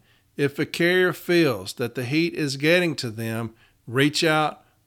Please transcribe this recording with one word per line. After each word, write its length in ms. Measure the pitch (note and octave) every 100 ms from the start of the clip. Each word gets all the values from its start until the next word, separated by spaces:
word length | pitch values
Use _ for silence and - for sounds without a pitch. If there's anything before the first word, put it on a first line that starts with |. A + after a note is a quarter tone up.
| _ _ _ -
If 240 | C#3+ C#3
a 60 | C#3+
carrier 480 | - E3+ F#3 F3+
feels 580 | D3+ - F3 D#3 G#2+ G2
that 220 | - A#2+ C3
the 80 |
heat 300 | A#2+ D3+ E3+
is 240 | - D3+ C3+
getting 380 | D3+ F3 F3 C3+
to 120 | B2
them, 440 | G#2+ A2+ A2+ A2+ - _ _ -
reach 380 | A#2 D3 D3 E3
out 360 | D#3 D3+ - _ _